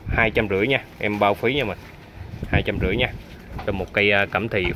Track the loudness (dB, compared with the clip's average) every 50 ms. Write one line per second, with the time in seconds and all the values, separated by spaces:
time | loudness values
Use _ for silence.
0 | -6 -2 0 2 2 2 2 2 0 2 2 2 2 2 2 0 -2 -4 -8 -4
1 | -4 -2 0 2 4 2 2 2 0 0 0 0 -2 -2 -4 -8 -10 -16 -20 -20
2 | -20 -20 -16 -16 -14 -14 -10 -10 -6 -2 0 0 0 0 -2 0 0 0 0 0
3 | 0 -2 -2 -8 -14 -16 -18 -18 -16 -14 -12 -8 -6 -4 -4 -4 -4 -2 2 4
4 | 4 6 6 4 4 2 0 -2 0 0 0 0 0 0 -2